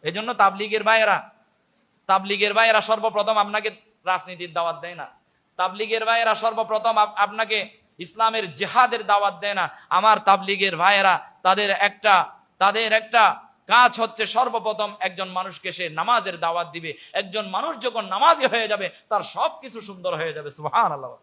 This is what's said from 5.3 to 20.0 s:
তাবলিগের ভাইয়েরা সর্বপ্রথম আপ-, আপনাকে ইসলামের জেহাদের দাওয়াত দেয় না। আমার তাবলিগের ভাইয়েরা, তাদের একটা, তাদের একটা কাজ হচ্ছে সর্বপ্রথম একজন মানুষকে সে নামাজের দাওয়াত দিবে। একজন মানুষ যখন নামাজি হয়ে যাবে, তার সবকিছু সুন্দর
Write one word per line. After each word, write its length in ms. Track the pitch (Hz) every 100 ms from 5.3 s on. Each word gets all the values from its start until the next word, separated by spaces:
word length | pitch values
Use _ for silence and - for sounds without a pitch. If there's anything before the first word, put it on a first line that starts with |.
| _ _ -
তাবলিগের 480 | 185 202 214 226 220
ভাইয়েরা 300 | 233 226 208
সর্বপ্রথম 640 | 226 220 220 214 220 220
আপ-, 180 | 208 208
আপনাকে 540 | 202 214 220 214 190 _ _ _
ইসলামের 580 | 175 214 220 220 196 135
জেহাদের 500 | 190 247 247 226 202
দাওয়াত 280 | 202 202
দেয় 200 | 175 202
না। 160 | 202 165 - -
আমার 280 | 175 214 214
তাবলিগের 600 | - 196 190 196 196 165
ভাইয়েরা, 540 | 180 202 196 170 - _
তাদের 260 | 185 190 208
একটা, 600 | 190 202 202 214 190 156 - _ _
তাদের 360 | 190 208 220
একটা 460 | 220 220 233 208 107 - _ _
কাজ 320 | 220 247 240
হচ্ছে 260 | 220 226 214
সর্বপ্রথম 720 | 220 254 233 214 214 208 202
একজন 300 | 190 180 190
মানুষকে 420 | 185 185 175 190
সে 180 | 170 175
নামাজের 500 | 156 185 240 185 175
দাওয়াত 280 | 165 170 170
দিবে। 260 | 156 165 - -
একজন 360 | - 202 202 196
মানুষ 280 | 220 285 285
যখন 280 | 240 233 202
নামাজি 400 | 190 294 311 285
হয়ে 220 | 233 220
যাবে, 220 | 208 185 - _
তার 120 | 214
সবকিছু 600 | 165 180 247 - 269 226
সুন্দর 340 | 208 190